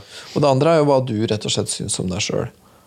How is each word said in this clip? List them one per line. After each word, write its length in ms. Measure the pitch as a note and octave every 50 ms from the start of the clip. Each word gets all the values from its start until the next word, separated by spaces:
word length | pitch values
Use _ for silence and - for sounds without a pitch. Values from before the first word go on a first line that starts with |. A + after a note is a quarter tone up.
| - - - - - -
Og 80 | - D3+
det 80 | D3 C#3+
andre 240 | C3+ C3 D3 E3
er 80 | E3+ D#3
jo 80 | D3 C#3+
hva 120 | C3+ C3 B2
du 100 | B2+ G#2+ G#2 A2+ G#2+
rett 160 | G#2+ G#2 -
og 80 | C3
slett 160 | - G#2+ F#2+ -
synes 320 | - - - - - -
om 80 | F#2 F#2
deg 160 | F2 G#2 -
selv. 240 | - - G2+ - - - _ _ _ _ _ _